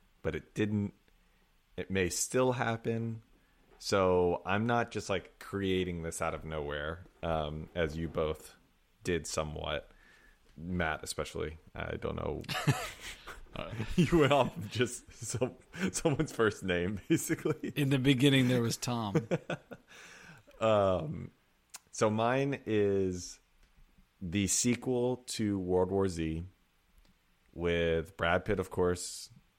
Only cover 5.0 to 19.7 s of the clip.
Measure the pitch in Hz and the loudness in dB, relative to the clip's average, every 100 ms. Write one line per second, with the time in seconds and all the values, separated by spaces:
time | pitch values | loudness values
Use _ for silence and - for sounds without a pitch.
5 | - 95 - _ - 98 95 92 90 87 | -2 -4 -4 _ -8 -2 0 2 0 -4
6 | 82 - 82 78 78 78 71 73 76 85 | -6 -4 -4 -4 -6 -6 -4 -4 -4 -8
7 | - _ 85 80 76 78 80 87 82 78 | -12 _ -2 -2 -2 -6 -8 -2 0 0
8 | 80 85 78 78 - - _ _ _ _ | -4 -2 -2 -2 -10 -20 _ _ _ _
9 | - 85 78 - 76 76 78 76 - - | -2 -2 -2 -4 -4 -4 -4 -6 -8 -20
10 | - - - _ _ - 82 90 80 76 | -20 -20 -20 _ _ -14 -6 -2 0 -2
11 | - - 76 82 80 80 - - 78 78 | -6 -6 -6 -4 -6 -8 -16 -10 -8 -6
12 | - 78 76 73 - - - - - - | -6 -6 -6 -6 -6 -2 0 0 -4 -12
13 | - - - - - - - 113 110 - | -16 -14 -16 -16 -14 -12 -10 -8 -2 2
14 | 151 170 135 143 123 - 101 117 123 - | 4 6 6 6 4 -2 -8 -2 -2 -2
15 | - - 117 113 123 - - 170 185 - | -14 -14 -10 -4 -4 -6 -16 -4 -4 0
16 | 165 143 156 - 110 - 95 87 90 101 | 0 0 -2 2 2 2 -2 0 0 -4
17 | - 160 - 160 - 151 - - 139 139 | 0 0 2 -2 -2 -4 -4 -2 0 2
18 | 127 131 143 135 127 127 117 - - 117 | 4 6 6 6 6 4 2 -2 -4 -4
19 | 107 101 110 175 - 165 _ | 0 -2 -2 -6 -4 -10 _